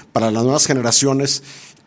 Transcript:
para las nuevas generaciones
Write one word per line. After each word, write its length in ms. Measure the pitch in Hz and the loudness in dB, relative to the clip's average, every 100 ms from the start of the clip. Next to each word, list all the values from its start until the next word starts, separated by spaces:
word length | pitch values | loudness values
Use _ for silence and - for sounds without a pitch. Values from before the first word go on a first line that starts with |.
| - | -6
para 200 | - 110 | -2 0
las 100 | 110 | 2
nuevas 220 | 123 147 - | 2 2 2
generaciones 800 | 135 117 113 139 135 139 - - - - - | 0 2 2 2 0 -2 -4 -8 -20 -20 -20